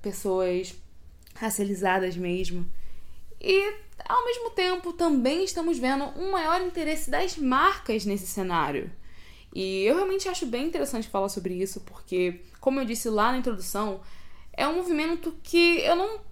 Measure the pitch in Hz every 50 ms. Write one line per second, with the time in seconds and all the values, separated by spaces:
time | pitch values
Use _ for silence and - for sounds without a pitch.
0 | - 208 190 - - 202 190 185 185 180 180 180 185 180 - - - - - -
1 | - - - - - - - - 226 214 202 - 202 196 202 175 175 180 185 190
2 | 190 185 180 175 180 175 175 185 185 175 175 180 175 - - - - - - -
3 | - - - - - - - - - - 381 392 392 415 415 427 - - - -
4 | - - - 494 480 494 480 480 466 466 - - 370 359 370 359 349 349 339 339
5 | 349 330 294 262 233 254 294 339 381 381 - 349 330 339 339 254 240 254 269 269
6 | 285 277 - - 349 392 392 370 320 311 339 370 370 359 349 349 320 302 311 -
7 | - - - - 370 381 - 320 294 254 254 269 311 381 381 - - - 220 220
8 | 202 202 196 202 190 - - - 190 185 175 165 151 139 143 135 - - - -
9 | - - - - - - - - - - - - 190 190 190 190 190 208 277 349
10 | 392 381 381 392 - 381 359 - 339 254 226 240 277 330 330 330 294 - - 226
11 | 226 - - 196 196 202 196 202 175 185 180 180 190 190 - - - - - -
12 | - - - 180 180 180 175 175 - - - - - 269 269 269 269 214 233 226
13 | - 233 220 208 208 233 254 262 247 254 226 185 180 - - 196 214 208 196 190
14 | - - - - - - - - - - - - - 294 320 349 359 359 339 302
15 | 311 320 339 330 - 339 320 - - - - 339 339 339 339 320 - - 339 349
16 | 381 415 440 427 - -